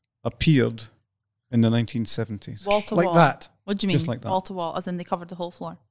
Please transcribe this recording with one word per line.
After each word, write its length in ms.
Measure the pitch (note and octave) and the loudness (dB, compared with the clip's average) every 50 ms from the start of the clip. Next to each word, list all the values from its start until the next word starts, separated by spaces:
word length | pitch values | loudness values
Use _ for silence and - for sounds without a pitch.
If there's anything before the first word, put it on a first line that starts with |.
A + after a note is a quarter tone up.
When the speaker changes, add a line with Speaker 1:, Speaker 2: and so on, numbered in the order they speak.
| _ _ _ _ - | _ _ _ _ -8
Speaker 1:
appeared 600 | A#2 - - - D#3+ D#3 C3+ A#2 A#2 A2+ A2+ - - _ _ _ _ _ _ _ _ _ _ _ - | -8 -4 0 4 6 6 6 4 2 0 -6 -12 -16 _ _ _ _ _ _ _ _ _ _ _ -2
in 100 | B2 A#2 | 2 4
the 80 | A2+ A2+ | 4 4
nineteen 360 | A2+ A#2 A#2 G#2+ - A#2 A2+ | 4 2 0 -2 -2 -4 -4
seventies. 600 | - - - A2+ - G#2+ G2 - - A#2 G#2+ - | -2 -2 -4 -4 -6 -8 -10 -12 -12 -14 -6 0
Speaker 2:
Wall 160 | G3+ G3+ G#3 G#3 | 0 2 2 0
to 120 | - A3 | 0 0
Speaker 3:
Like 100 | F3 F3 | 0 2
Speaker 2:
wall. 80 | F#3 E3+ | 4 6
Speaker 3:
that? 340 | E3+ E3 C#3 B2+ - - - _ _ _ | 6 6 6 4 0 -8 -18 _ _ _
Speaker 2:
What 120 | F#3+ G#3 G3 | -6 -4 -2
do 80 | - | 0
you 40 | F#3+ | 0
mean? 80 | F3+ E3 | 0 0
Speaker 1:
Just 100 | E3 E3 | 0 -2
like 140 | A#2 B2+ | -4 -4
that. 80 | - - | -4 -2
Speaker 2:
Wall 120 | F#3 F#3 | -2 -2
to 120 | F#3 - G3 | -2 -4 -6
wall, 220 | F#3 E3+ E3 - | -6 -6 -6 -6
as 120 | - F#3 F#3+ | -6 -6 -6
in 100 | F3+ F3 | -6 -8
they 60 | F3 | -8
covered 240 | - G3+ F3 F3 E3+ | -6 -8 -8 -8 -8
the 60 | F#3+ | -10
whole 160 | E3+ F3 F3 | -10 -10 -10
floor? 260 | F3 - F3+ E3 E3 - _ _ | -10 -10 -14 -14 -14 -16 _ _